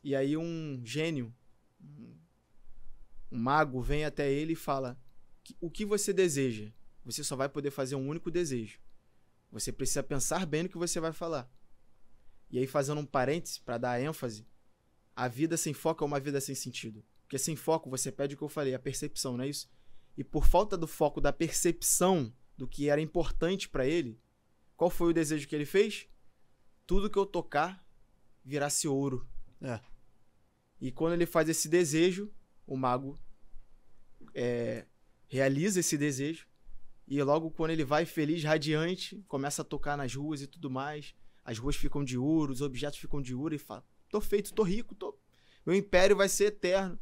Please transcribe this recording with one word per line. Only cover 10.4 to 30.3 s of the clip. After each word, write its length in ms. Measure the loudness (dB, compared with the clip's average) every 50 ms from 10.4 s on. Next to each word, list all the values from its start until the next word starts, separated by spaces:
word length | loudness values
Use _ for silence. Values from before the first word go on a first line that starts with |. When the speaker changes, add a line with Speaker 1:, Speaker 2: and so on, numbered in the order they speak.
| -2
Speaker 1:
bem 180 | 0 -2 -2 -2
no 40 | -2
que 100 | -4 -4
você 220 | -4 -2 -2 -2
vai 120 | -2 -4 -4
falar." 380 | -4 -6 -4 -4 -6 -6 -10 _ -20 -20 -20 -20 -20 -20 -20 -20 _ -20 -20 -20 -20 -20 -20 -20 -20 -20 -8
E 80 | -2 -2
aí, 80 | -2
fazendo 340 | 0 0 0 0 0 -2 -4
um 60 | -4
parêntese 540 | -2 0 0 2 2 0 -2 -4 -6 -12 -12
pra 180 | -8 -6 -6 -2
dar 220 | -2 -2 0 0
ênfase, 460 | -2 -4 -4 -6 -6 -8 -8 -8 -16 -18 -20 -20 _ -20 _ _ _ _ _ _ _ _ _
a 140 | -4 -2 -2
vida 280 | 0 0 0 0 0
sem 160 | 0 0 -2 -4
foco 320 | -2 0 -2 0 0 0
é 20 |
uma 140 | 0 0 -2
vida 200 | -2 -2 -2 -2
sem 140 | -2 -4 -8
sentido. 480 | -8 -8 -8 -8 -8 -10 -10 -12 -14 -20 _ _ _ _
Porque 160 | _ -6 -4
sem 180 | -2 -2 -4
foco, 320 | -4 0 2 2 2 0 -4
você 220 | -4 -4 -4 -4 -4
perde 220 | -4 -4 -4 -2
o 40 | -6
que 60 | -8
eu 40 | -6
falei, 260 | -4 -2 0 0 -2
a 40 | -2
percepção, 580 | -4 -6 -6 -4 -6 -6 -6 -4 -4 -4 -2
não 80 | -2 -4
é 40 | -4
isso? 200 | -4 -6 -10 _ -18 -20 -20 -16 -16 -16 -16 -16 -10
E 60 | -10 -8
por 220 | -2 0 8 10
falta 300 | 10 10 10 6 4 2
do 100 | -2 -2
foco 340 | -4 0 2 2 2 2 2
da 120 | 2 2 2
percepção 1000 | 2 0 0 0 2 2 2 0 2 2 2 4 4 6 6 6 4 2 -2 -6 _ -20 -20 -12
do 120 | -10 -8 -8
que 200 | -4 -2 2 2
era 120 | 2 2
importante 680 | 2 0 0 0 0 2 2 2 2 2 0 0 -4 -4
pra 180 | 0 0 2
ele, 340 | 2 2 2 0 -2 -6 -12 _ _ _ _ _ _ _ _ _ _ _
qual 120 | 2 2 2
foi 200 | 4 4 4 4
o 20 | 4
desejo 360 | 4 2 2 0 -2 -4 -4
que 60 | -4
ele 120 | -4 -4
fez? 400 | 2 4 4 4 4 2 -6 -12 -14 -20 -20 -20 -20 _ _ -20 _ _ _ _ -20 -20 _ _
"Tudo 240 | 4 4 4 4 4
que 80 | 2 2
eu 80 | 0
tocar 580 | 2 0 -4 -4 0 0 0 0 0 -2 -10 -18 -20 -20 -20 -20 _ _ _ _ -20 -20 _ _
virasse 420 | -6 -4 -2 -2 0 0 0 0
ouro." 400 | 0 0 2 0 0 -2 -2 -4 -4 -4 -6 -6 -6 -10 -12
Speaker 2:
É. 200 | -8 -6 -6 -8 -8 -14 -20 -18 -20 -20 _ -20 -20 -20